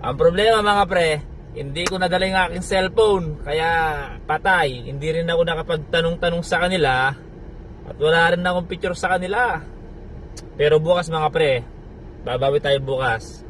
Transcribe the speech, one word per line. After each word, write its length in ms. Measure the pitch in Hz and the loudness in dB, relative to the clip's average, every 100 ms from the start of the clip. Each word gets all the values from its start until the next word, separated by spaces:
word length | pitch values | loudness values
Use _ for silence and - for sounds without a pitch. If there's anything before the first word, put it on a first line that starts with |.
| 120 | -4
Ang 80 | |
problema, 480 | 135 165 180 214 220 | 4 4 6 4 6
mga 220 | 202 202 190 | 4 4 4
pre, 320 | 180 165 151 - - - 151 | 2 2 0 -4 -14 -14 -10
hindi 240 | 139 143 | -8 -4
ko 160 | 180 185 | -2 0
nadala 320 | 185 185 190 | 0 2 2
yung 80 | 190 180 | 2 0
aking 160 | 175 | -2
cellphone, 800 | 180 190 185 190 220 196 160 147 | 0 0 2 4 4 4 0 -6
kaya 240 | 143 156 165 165 160 147 139 - | -4 -2 0 0 0 -2 -8 -12
patay. 640 | - 156 196 185 147 123 120 | -4 -2 2 2 2 -2 -10
Hindi 320 | 139 156 160 | -6 -4 -2
rin 80 | 165 | 0
ako 160 | 170 | 2
nakapagtanong-tanong 1000 | 170 160 165 160 147 165 165 170 170 170 165 | 2 0 -2 -4 0 0 0 0 -2 -2 -2
sa 160 | 170 | 0
kanila 480 | 180 185 143 131 131 139 - - - - - - - | 2 2 2 4 2 -2 -14 -16 -16 -16 -16 -16 -14
at 60 | - | 0
wala 400 | 151 165 170 175 | 2 4 4 4
rin 80 | 180 | 0
akong 240 | 180 175 | -2 -4
picture 240 | 185 185 | -6 -4
sa 240 | 170 180 180 | -2 0 0
kanila. 480 | 180 208 247 160 - - - - - - - - - | 0 0 0 -2 -8 -16 -16 -16 -16 -16 -14 -16 -16
Pero 240 | - 147 156 | 0 4 4
bukas, 320 | 160 175 170 | 4 2 2
mga 180 | 160 156 | 0 0
pre, 320 | 160 151 127 117 - - - - - | 2 2 2 -2 -16 -16 -16 -16 -12
babawi 400 | - 123 135 143 | -6 0 2 2
tayo 160 | 143 139 | 2 0
bukas. 640 | 135 131 127 113 - - - | 0 -2 0 -2 -6 -16 -18